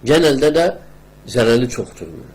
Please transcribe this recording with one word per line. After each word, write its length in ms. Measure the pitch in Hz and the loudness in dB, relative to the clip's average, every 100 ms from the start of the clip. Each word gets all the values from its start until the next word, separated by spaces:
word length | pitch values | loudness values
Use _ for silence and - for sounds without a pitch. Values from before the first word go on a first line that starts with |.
Genelde 500 | 117 156 160 135 151 | 2 2 2 2 2
de 240 | 151 175 - - - - - - | 2 0 -4 -18 -20 -20 -20 -6
zararı 420 | 123 113 117 123 | 0 2 2 0
çoktur. 380 | - 95 - 82 80 - | -6 -10 -12 -16 -16 -20